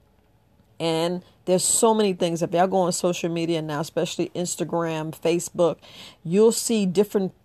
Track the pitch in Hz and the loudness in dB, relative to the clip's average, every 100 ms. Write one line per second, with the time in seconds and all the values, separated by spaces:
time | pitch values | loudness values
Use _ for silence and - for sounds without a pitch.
0 | _ _ _ _ _ _ _ - 165 160 | _ _ _ _ _ _ _ -6 -2 0
1 | 170 180 - _ - 180 - - 226 220 | -2 -4 -10 _ 0 0 2 2 4 4
2 | 208 180 175 165 170 170 190 190 175 175 | 2 0 -2 0 0 2 2 2 0 0
3 | 180 175 175 170 165 165 156 147 160 - | -2 -2 -2 -2 -2 -2 -2 -4 -4 -4
4 | 170 - 175 - 180 - 156 170 165 160 | -4 -4 -6 -4 -6 -4 -4 -2 -2 -4
5 | 156 151 165 175 - 180 170 - - - | -6 -4 0 0 -2 0 0 0 -10 -20
6 | - - 160 185 220 220 - 226 196 170 | -20 -14 -2 4 4 4 0 0 2 2
7 | 208 214 190 - | 0 0 -2 -6